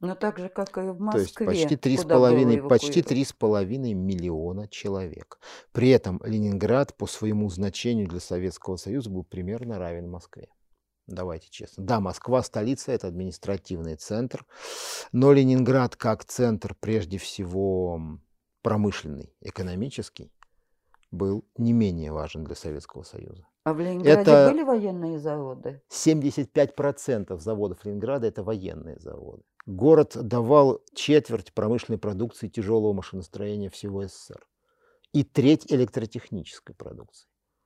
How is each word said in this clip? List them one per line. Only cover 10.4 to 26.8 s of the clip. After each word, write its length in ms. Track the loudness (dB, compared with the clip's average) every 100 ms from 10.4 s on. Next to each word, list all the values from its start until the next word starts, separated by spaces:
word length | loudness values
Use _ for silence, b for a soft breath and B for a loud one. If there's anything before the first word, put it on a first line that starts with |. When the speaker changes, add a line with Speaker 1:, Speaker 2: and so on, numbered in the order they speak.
| -20 _ _ _ _ _ -14
Speaker 2:
Давайте 400 | -10 -10 -10 -14
честно. 340 | -20 -18 -8
Да, 160 | -2 -2
Москва — 420 | -2 -6 -2 0
столица, 500 | 0 -4 -4 -4 -4
это 160 | -6 -6
административный 880 | -8 -10 -8 -8 -8 -8 -10 -8 -10
центр, 500 | -8 -6 -6 -10 -16 B B B B B B
но 220 | 4 8
Ленинград 640 | 8 6 4 4 2 0 -2
как 300 | -2 -2 -4
центр, 500 | 0 0 0 -6 -8
прежде 400 | -2 -2 -2 -8
всего, 760 | -8 -8 -6 -2 0 0 -2 -6
м, 280 | -10 -14 _ _ _ _
промышленный, 720 | -2 0 0 -2 -10 -12 -16 _
экономический, 920 | -14 -10 -8 -6 -8 -8 -12 -16 -20 _ _ _ _ _ _ _ _
был 340 | -4 -2 -2 -6 -2
не 160 | 2
менее 380 | 4 2 0 -6
важен 320 | -6 -8 -10
для 120 | -12 -10
Советского 480 | -10 -12 -14 -18
Союза. 440 | -18 -18 -18 -20 -20 _ -4
Speaker 1:
А 80 |
в 60 | -4
Ленинграде 420 | -4 2 6 8
Speaker 2:
Это 280 | 10 10 10
Speaker 1:
были 120 | 6
военные 560 | 2 0 0 -4 -6 -6
заводы? 640 | -6 -6 -8 -10 -12 -12 _
Speaker 2:
семьдесят 640 | 0 4 4 2 -2 -2
пять 240 | 2 0
процентов 640 | 0